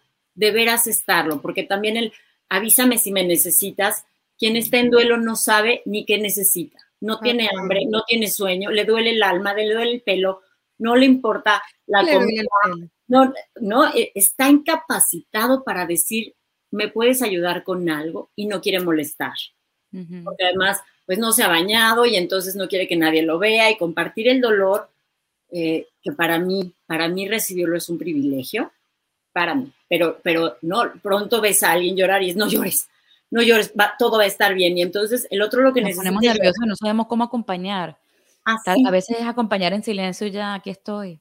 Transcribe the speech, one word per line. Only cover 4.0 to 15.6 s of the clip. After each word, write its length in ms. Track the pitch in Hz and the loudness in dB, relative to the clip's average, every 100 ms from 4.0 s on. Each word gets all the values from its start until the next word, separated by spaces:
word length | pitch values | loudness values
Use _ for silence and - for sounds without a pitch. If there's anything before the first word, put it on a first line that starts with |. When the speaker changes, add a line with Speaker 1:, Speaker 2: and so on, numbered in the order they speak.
| - _ _ - | -12 _ _ -4
Speaker 1:
quien 180 | 220 226 | -2 0
está 220 | 226 247 | 0 2
en 120 | 240 | 4
duelo 260 | 240 233 233 | 4 4 2
no 180 | 226 220 | -2 -2
sabe 460 | - 214 214 247 | 2 2 2 -2
ni 200 | - 208 | -4 -6
qué 140 | - 208 | -2 -2
necesita, 600 | 208 202 196 180 160 _ _ - | -2 -2 -2 -2 -6 _ _ -10
no 180 | 208 220 | -6 -2
tiene 280 | 226 240 220 | 0 0 0
Speaker 2:
Ajá. 120 | 190 | -2
Speaker 1:
hambre, 200 | 190 196 196 | -2 -2 0
no 140 | 214 220 | -2 -2
tiene 220 | 233 208 | -2 -2
sueño, 420 | 170 196 185 208 | -2 -2 -2 -2
le 140 | 214 | -2
duele 260 | 208 226 226 | 0 0 2
el 120 | 226 | 2
alma, 320 | 196 180 202 | 2 2 -2
le 180 | 202 214 | -2 -2
duele 200 | 220 240 | 0 -2
el 80 | 240 | -2
pelo, 400 | - 185 185 190 _ _ _ - | -2 0 0 -4 _ _ _ -6
no 180 | 226 240 | 2 6
le 100 | 269 | 6
importa 560 | 254 226 196 214 202 - _ - | 4 2 0 2 0 -2 _ 0
la 160 | 196 | 2
Speaker 2:
Le 100 | 320 | 4
duele 120 | 285 233 | 4 2
Speaker 1:
comida, 140 | 220 | 0
Speaker 2:
el 80 | 214 202 202 | 0 0 0
pelo. 140 | 175 170 _ - | -2 -12 _ 2
Speaker 1:
no, 260 | 254 262 269 - - | 4 4 0 -14 -8
no, 340 | 208 233 302 | -2 2 2
e-, 160 | - - | 2 -2
está 340 | 202 - - 269 | 0 0 2 4
incapacitado 1120 | 285 294 320 - 214 - 170 - 214 240 262 | 4 4 -4 -2 -2 -2 -4 -6 -2 0 0